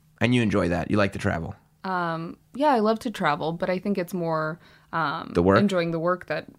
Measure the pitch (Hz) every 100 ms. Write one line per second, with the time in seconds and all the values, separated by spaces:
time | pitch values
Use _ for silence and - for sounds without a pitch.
0 | _ - 113 123 110 98 85 85 - 104
1 | 98 101 101 82 85 - _ _ 190 180
2 | 170 165 170 - _ 233 294 247 214 226
3 | 247 208 160 147 151 170 185 185 202 190
4 | 170 180 165 160 156 165 - - - 165
5 | 151 160 - - 175 202 202 185 170 165
6 | 170 180 - 156 -